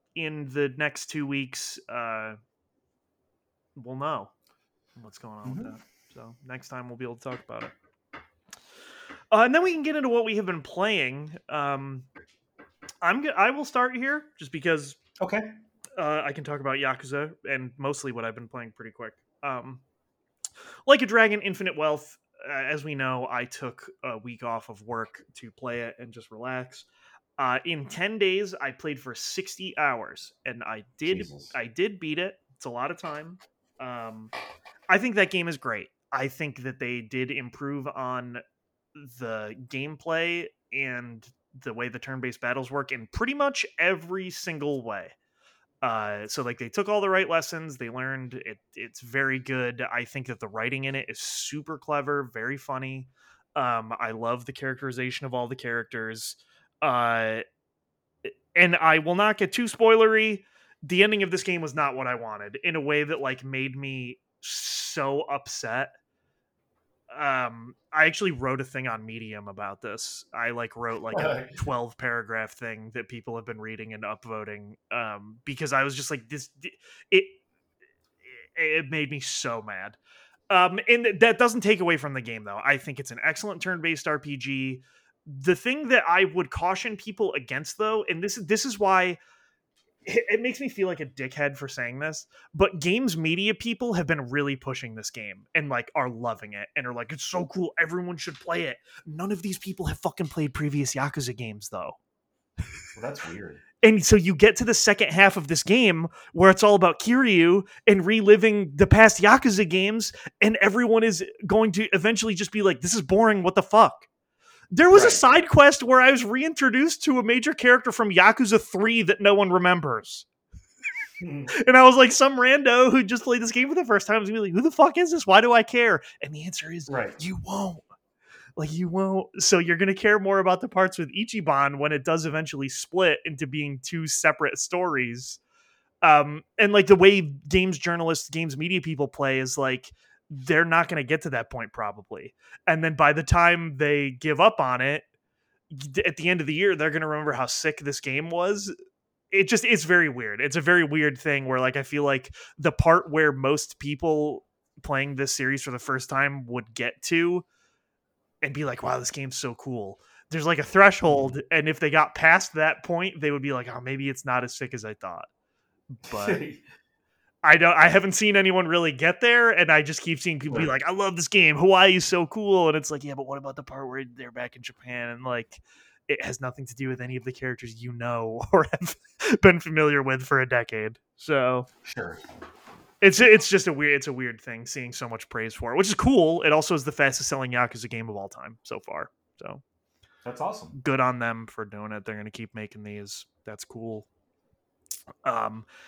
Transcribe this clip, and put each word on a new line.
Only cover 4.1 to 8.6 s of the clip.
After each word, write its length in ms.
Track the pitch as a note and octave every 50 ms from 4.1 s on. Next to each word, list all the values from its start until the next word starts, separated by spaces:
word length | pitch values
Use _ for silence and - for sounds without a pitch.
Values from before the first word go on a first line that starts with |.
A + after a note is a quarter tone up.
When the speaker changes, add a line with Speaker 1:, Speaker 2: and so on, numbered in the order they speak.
| D3 A2 G2 - _ _ _ _ _ _ _ _ _ _ _ _ _ B2
Speaker 1:
what's 180 | A2+ G#2+ - -
going 200 | - A2+ G#2+ G#2
on 100 | G#2+ B2+ C3
Speaker 2:
Mm-hmm. 100 | F#3 B3
Speaker 1:
with 80 | -
that. 80 | - - _ _ _ _ _ _
So 240 | _ A#2+ A#2 A2+ A#2+ B2 C#3+
next 220 | B2+ B2+ B2+ - -
time 200 | C3 B2+ B2 B2
we'll 100 | A#2+ A#2+
be 60 | B2+
able 100 | A#2+ A#2+
to 140 | A#2+ - C3+
talk 100 | B2+ A#2+ - -
about 140 | A#2 A2+
it. 80 | A#2 A#2 - _ _ _ _ _ _ _ - - - _ _ _ _ _ - -